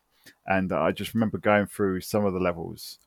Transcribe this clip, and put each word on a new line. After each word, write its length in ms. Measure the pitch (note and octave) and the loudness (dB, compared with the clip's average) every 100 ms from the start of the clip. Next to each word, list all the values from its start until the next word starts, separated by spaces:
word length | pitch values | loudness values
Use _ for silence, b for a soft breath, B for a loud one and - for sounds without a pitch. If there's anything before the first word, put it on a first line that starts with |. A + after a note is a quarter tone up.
| _ b b b - | _ b b b -2
And, 260 | F#2+ F#2 | 0 2
uh, 100 | E2+ | 2
I 100 | D#2+ | 0
just 240 | F#2+ G2 A2+ | 0 -4 -2
remember 220 | G#2+ F2 | -2 0
going 260 | G#2 G#2 G2 | 4 4 2
through 360 | - G2 F#2 | 0 0 0
some 220 | - G#2+ | -2 0
of 100 | G2+ | 0
the 60 | F#2 | 2
levels. 600 | F2+ E2 F2 E2 - - | 0 0 -6 -10 -16 -16